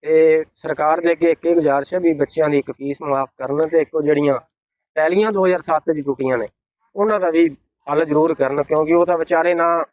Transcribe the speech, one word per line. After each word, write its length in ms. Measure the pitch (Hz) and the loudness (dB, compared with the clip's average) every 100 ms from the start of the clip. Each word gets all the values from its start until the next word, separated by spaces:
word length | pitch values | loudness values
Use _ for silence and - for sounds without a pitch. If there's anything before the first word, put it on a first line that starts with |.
ਤੇ 420 | 147 160 160 160 156 _ | 2 4 4 2 0 _
ਸਰਕਾਰ 460 | 156 147 151 165 | -8 -2 0 0
ਦੇ 100 | 170 | 0
ਅੱਗੇ 200 | 165 165 | 0 0
ਇੱਕ 140 | 160 165 | 0 0
ਹੀ 80 | |
ਗੁਜ਼ਾਰਿਸ਼ 400 | 170 151 139 139 | 0 2 0 -2
ਹੈ 60 | 185 | -2
ਵੀ 140 | 170 | -2
ਬੱਚਿਆਂ 360 | 151 143 - 151 | 0 -4 -2 0
ਦੀ 80 | 143 | 0
ਇੱਕ 140 | 135 | -2
ਫੀਸ 300 | 135 139 139 | -10 -8 -8
ਮਾਫ਼ 300 | 151 135 135 _ | -4 -4 -4 _
ਕਰਨ, 300 | 127 143 160 | -6 -2 0
ਤੇ 140 | 165 | 0
ਇੱਕ 140 | 147 156 | 0 -2
ਉਹ 60 | |
ਜਿਹੜੀਆਂ 380 | 147 147 143 131 _ _ _ _ _ - | 0 0 2 -2 _ _ _ _ _ -2
ਪੈਲੀਆਂ 360 | 156 180 214 | 0 2 0
ਦੋ 140 | 202 190 | 0 0
ਹਜ਼ਾਰ 140 | 180 | 0
ਸੱਤ 320 | - 156 - | -2 -4 -2
'ਚ 100 | 156 139 | -4 -4
ਟੁੱਟੀਆਂ 320 | 131 131 123 | -4 -2 -2
ਨੇ, 100 | 107 _ _ _ _ 202 | -4 _ _ _ _ -4
ਉਹਨਾਂ 240 | 208 208 | -2 0
ਦਾ 100 | 185 | 0
ਵੀ 200 | 165 165 135 _ _ - | 2 0 -2 _ _ -4
ਹੱਲ 180 | 151 160 | -2 0
ਜ਼ਰੂਰ 280 | 147 160 | 0 0
ਕਰਨ, 300 | 156 135 143 | 0 -2 -2
ਕਿਉਂਕਿ 300 | 143 156 156 | -2 -2 2
ਉਹ 120 | 170 175 | 2 2
ਤਾਂ 120 | 170 | -2
ਵਿਚਾਰੇ 360 | 160 170 165 | 0 0 0
ਨਾ 320 | 170 170 170 156 | 0 0 0 -4